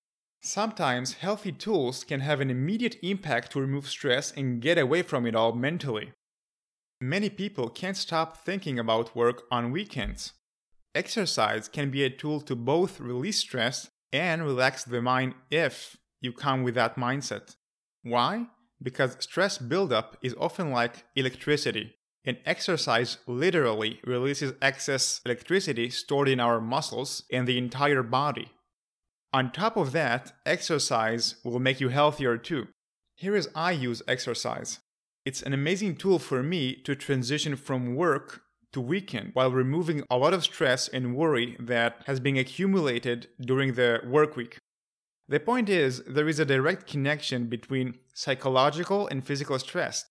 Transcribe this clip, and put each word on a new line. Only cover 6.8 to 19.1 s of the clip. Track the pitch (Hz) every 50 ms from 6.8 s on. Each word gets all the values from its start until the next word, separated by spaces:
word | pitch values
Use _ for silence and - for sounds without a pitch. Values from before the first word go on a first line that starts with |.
| _ _ _ -
Many | 123 131 160 202 214 202
people | 208 - 196 208 202 - 120 113
can't | - - 180 190 196
stop | 190 - - 165 160 160 160 - - -
thinking | 175 190 190 - 151 127
about | 120 113 113 113 113 117 - -
work | 120 117 120 123 - - -
on | 123 120 120 120
weekends. | 139 185 208 - - 135 101 104 - - - - - _ _ _ _ _ _ _ _ _ _ _ -
Exercise | 160 - - - 233 185 - - 135 110 104 107 110 - -
can | - 147 143 139
be | 131 139 139
a | 131
tool | 135 - - 151 151 143
to | 147 - 135
both | 120 117 131 151 175 190 185 - -
release | 123 120 123 123 147 214 202
stress | - - - - 123 113 123 - - - - _ _ _ _
and | - 143 175 175 160 165 156
relax | 143 131 123 127 135 - - -
the | 120 120 120
mind | 117 127 127 127 131 131 - - - -
if | 147 160 160 131 - - - - - - _ _ _ _
you | - 123 117
come | - 151 143 131 131
with | 127 123 113
that | 127 113 117 -
mindset. | 127 123 123 131 143 - - 104 101 - - - _ _ _ _ _ _ _ _ _
Why? | - 120 117 120 123 151 202 233 240 - _ _ _ _ _ -
Because | 135 127 - - 135 127